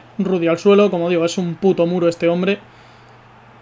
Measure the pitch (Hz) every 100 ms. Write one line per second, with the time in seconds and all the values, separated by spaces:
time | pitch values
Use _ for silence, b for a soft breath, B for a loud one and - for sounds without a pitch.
0 | - - 185 190 165 165 202 202 208 180
1 | 170 175 165 190 175 160 196 180 170 180
2 | 170 170 170 175 185 202 - B B B
3 | B B - - - -